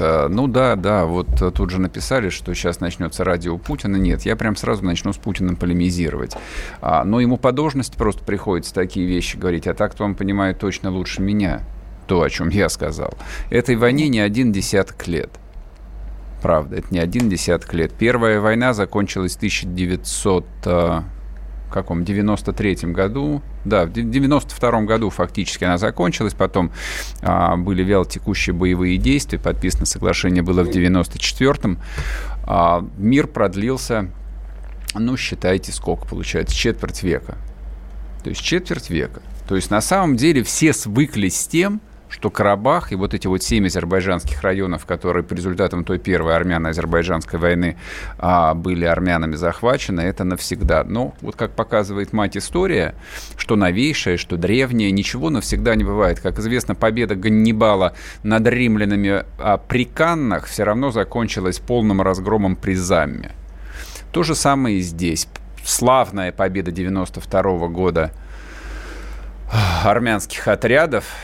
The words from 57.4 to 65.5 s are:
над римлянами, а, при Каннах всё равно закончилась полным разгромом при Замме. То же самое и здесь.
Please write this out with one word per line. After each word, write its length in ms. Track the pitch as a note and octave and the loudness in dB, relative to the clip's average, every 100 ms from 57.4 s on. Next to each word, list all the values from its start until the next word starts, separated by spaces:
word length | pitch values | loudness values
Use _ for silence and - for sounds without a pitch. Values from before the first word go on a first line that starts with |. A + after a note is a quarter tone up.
| A2 A2 A2+ G2 F2+ - - - | 4 6 4 6 2 0 -16 -8
над 240 | G#2+ A2+ A2+ | 0 4 4
римлянами, 800 | B2 A#2+ G#2+ G#2 G2+ G2 G2+ - - | 4 2 2 2 2 2 2 -2 -4
а, 180 | G#2+ G2 | 0 0
при 260 | - B2 | 2 0
Каннах 640 | A#2+ - E3 E3 B2+ E2+ - | 0 0 2 2 0 -2 -4
всё 180 | - | -2
равно 280 | G#2 A2 C#3 | 0 2 0
закончилась 640 | A2+ F#2+ A#2+ A2 - F#2 F#2 | 0 -2 -2 -2 0 -2 -2
полным 440 | - A#2+ G#2+ G2 | 0 2 4 4
разгромом 540 | F#2+ F#2 F#2+ A2 G2 F2+ | 4 2 2 2 2 0
при 200 | G2+ F#2 | 0 0
Замме. 560 | F2+ F2 D2 A1 - - - - - - - - - | 2 2 2 -2 -10 -14 -16 -16 -16 -14 -14 -16 -6
То 100 | E3+ | -2
же 140 | D#3+ D3+ | 0 2
самое 420 | C#3+ C#3 B2+ G2 | 2 2 2 0
и 40 | |
здесь. 460 | F2+ E2 F2 D#2 - - - | -2 -2 -2 0 -4 -10 -16